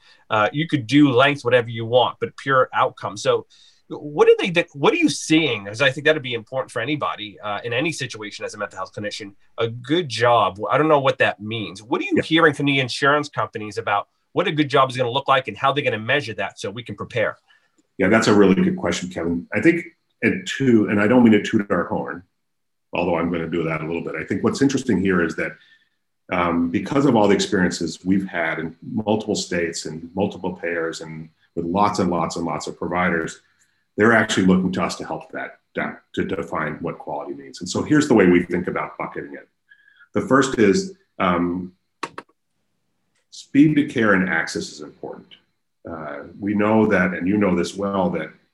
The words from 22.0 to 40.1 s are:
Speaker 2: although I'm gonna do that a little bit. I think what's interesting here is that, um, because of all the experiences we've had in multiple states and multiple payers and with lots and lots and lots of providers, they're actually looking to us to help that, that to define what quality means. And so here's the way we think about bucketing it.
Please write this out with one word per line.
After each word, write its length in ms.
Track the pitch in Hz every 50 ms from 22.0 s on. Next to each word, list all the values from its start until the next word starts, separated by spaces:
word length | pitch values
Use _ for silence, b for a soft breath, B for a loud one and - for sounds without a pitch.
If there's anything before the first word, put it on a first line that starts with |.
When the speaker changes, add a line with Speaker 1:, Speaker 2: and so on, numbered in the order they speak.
| 69 62 71 87 - _ _ _ _ _ _ _ _ _ _ _ _ _ -
Speaker 2:
although 240 | - 85 90 87 82
I'm 140 | 82 87
gonna 160 | 90 85 82 80
do 160 | 82 85 80
that 180 | 80 80 78
a 40 | 78
little 180 | 78 85 82 73
bit. 120 | 73 76
I 100 | 78 80
think 180 | - 110 98 -
what's 180 | 110 - -
interesting 380 | 135 139 - 127 - - 104 90
here 220 | 92 98 92 90
is 140 | 85 82 78
that, 200 | - 82 80 82 b b b b b b b b b b _ _ _ _ -
um, 400 | 90 90 87 87 85 85 85 85
because 340 | - 107 - - 147 139 143
of 120 | 143 117 113
all 100 | 104 98
the 80 | 101
experiences 680 | 95 - - - 98 90 90 - - - 80 80 - -
we've 200 | 90 98 98 95
had 320 | 92 - 87 82 80 78 80
in 180 | 80 82 - _
multiple 540 | - 127 - 110 107 101 107 107 - 107 101
states 500 | 85 - - 90 87 85 82 - - -
and 240 | - 78 80 85 85 -
multiple 380 | 95 101 98 - 95 92 92 87
payers 480 | - - 85 85 85 82 82 78 -
and 280 | 82 80 80 80 80 80 _ _ _ _ -
with 120 | 85 85
lots 340 | 82 87 98 104 104 - -
and 100 | 101 87
lots 280 | 85 85 82 82 - 87
and 80 | 85
lots 200 | 82 76 78 -
of 140 | - 80 -
providers, 600 | - 85 87 87 90 92 87 82 80 - - - _ _ _ _ _ _ _ _ _ _ - -
they're 160 | 104 113 117
actually 320 | 110 107 - - - 95
looking 260 | 92 92 92 92 90
to 100 | 85 87
us 140 | 85 82 -
to 100 | - 82
help 240 | - 80 78 - - -
that, 260 | - 65 65 - _ _ _ -
that 260 | - 76 73 76 - _ _ -
to 100 | - 85
define 520 | - - - - - - 82 78 76 78
what 220 | - - 80 - -
quality 360 | - - 76 73 73 - 69
means. 260 | 69 - - - -
And 100 | 92 90
so 140 | - 113 -
here's 240 | 92 147 151 - -
the 60 | 135
way 140 | 110 95 90
we 140 | 87 87
think 260 | - - 92 90 90 -
about 300 | 78 82 73 - - -
bucketing 360 | 78 - - - 73 71 71
it. 160 | 69 - _ _ _ _ b b b b b b b b b